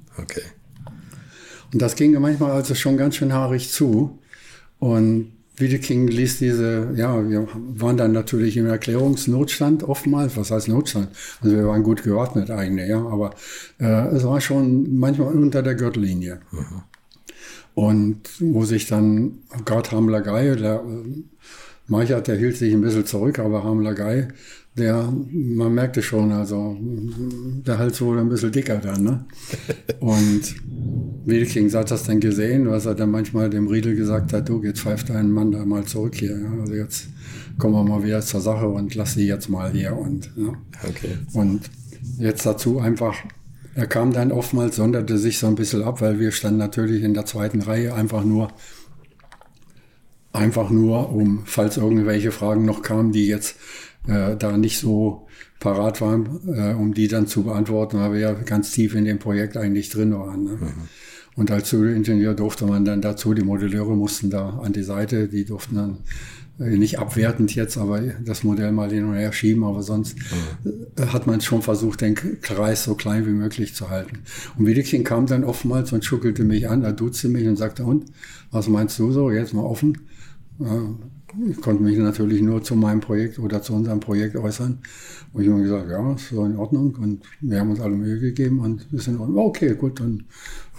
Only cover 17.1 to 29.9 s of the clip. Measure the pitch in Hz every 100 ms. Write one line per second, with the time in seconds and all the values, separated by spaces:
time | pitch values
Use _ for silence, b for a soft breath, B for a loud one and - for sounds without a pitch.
17.1 | - B B B B B - 107 107 104
18.1 | 107 - - 170 110 110 110 - 107 107
19.1 | 107 131 - - 120 110 110 - 110 113
20.1 | 107 101 110 139 123 107 110 117 113 113
21.1 | 151 - - B B B B - 110 120
22.1 | 123 - 104 123 120 117 107 110 107 101
23.1 | 104 123 147 107 104 107 110 107 101 104
24.1 | 127 131 B B B B 120 113 117 117
25.1 | 131 127 160 123 117 113 120 127 127 -
26.1 | 110 107 104 101 101 104 101 117 110 117
27.1 | 117 123 123 127 135 131 110 120 120 120
28.1 | 117 117 120 110 135 131 107 98 98 104
29.1 | 131 - B B B B - -